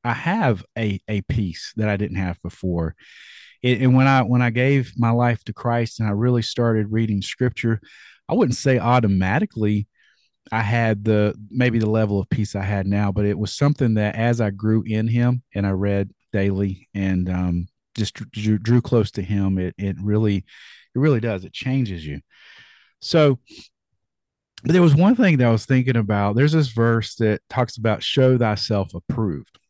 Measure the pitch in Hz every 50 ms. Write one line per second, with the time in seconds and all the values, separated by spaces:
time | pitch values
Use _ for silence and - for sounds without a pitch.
0 | - 226 - - - 170 190 226 190 127 104 90 - _ _ 113 113 104 98 92
1 | _ - 107 101 - - 135 117 104 90 80 - - - - 110 107 107 101 98
2 | 107 - 92 98 95 90 85 _ - 82 - - - 92 87 85 82 80 - _
3 | - - - - - - - - - - _ _ - 123 123 - 131 127 127 131
4 | 135 135 135 131 123 101 123 123 123 120 113 123 127 135 139 139 123 - - -
5 | 120 117 117 120 120 120 117 - _ - 107 - - 120 120 120 117 113 - -
6 | 110 107 101 101 117 123 123 120 110 - - - 120 117 110 110 104 104 107 113
7 | 113 110 104 101 98 - - _ 127 123 - - - 113 110 104 _ - - -
8 | - - _ _ _ - 165 233 214 123 120 - - 139 127 117 87 123 123 127
9 | 117 104 98 92 92 92 107 147 208 - _ 110 107 104 107 104 104 _ _ _
10 | _ _ _ _ _ _ _ _ _ - 113 113 107 101 120 117 117 110 110 101
11 | 104 110 107 104 104 104 - - 107 101 - 127 123 123 113 117 110 107 110 113
12 | 110 104 101 98 95 _ - - 104 - - 98 95 98 104 98 95 95 101 101
13 | 104 101 95 107 104 104 98 85 107 98 - - 143 143 147 - 139 117 110 107
14 | 104 104 - 110 113 120 120 117 113 104 98 98 104 110 110 113 - 110 107 110
15 | 110 113 113 120 120 123 123 123 _ _ - 101 101 98 95 92 101 101 98 98
16 | 98 95 _ _ _ _ - 104 98 101 98 95 101 98 92 - _ _ - 101
17 | 95 95 95 92 90 90 90 90 90 90 87 87 87 - _ _ _ _ _ 113
18 | 104 - _ - 104 - - 107 104 107 107 101 110 113 120 123 - - 123 117
19 | 104 - - 104 92 87 101 101 98 98 95 92 90 90 - - 101 98 92 -
20 | 95 104 104 107 110 104 101 95 - _ - - - - - - _ _ _ 123
21 | 143 156 139 113 107 117 104 92 95 - - - - 131 131 135 123 104 92 85
22 | 78 76 73 73 _ _ _ _ - - - - - _ - _ _ _ _ _
23 | - - - 165 151 143 131 - _ _ - - - _ _ _ _ _ _ _
24 | _ _ _ _ _ _ _ _ _ _ _ - - 131 165 185 180 160 139 151
25 | 180 202 247 226 247 185 156 131 123 120 113 110 - - 135 127 123 131 123 117
26 | 107 98 104 101 101 101 104 123 139 151 160 160 147 127 110 113 117 117 117 113
27 | 107 - - - 117 107 104 - _ _ - 131 123 - - 117 107 113 107 -
28 | - - - 139 131 131 131 120 117 107 107 104 - - 110 101 95 - - 87
29 | _ - 139 127 110 98 78 69 - _ _ _ _